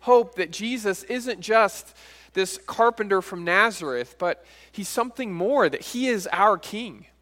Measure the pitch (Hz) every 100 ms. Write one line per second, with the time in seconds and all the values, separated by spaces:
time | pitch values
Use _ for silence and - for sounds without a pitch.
0 | - 247 233 - 165 170 220 254 202 185
1 | - 247 247 196 180 220 208 - - _
2 | - - - - 190 - - - 233 233
3 | 208 190 180 180 170 185 226 190 156 123
4 | 120 _ 175 - - - - - 190 -
5 | 240 240 240 175 190 277 180 139 - 240
6 | 254 226 175 170 202 190 - 208 233 110
7 | - _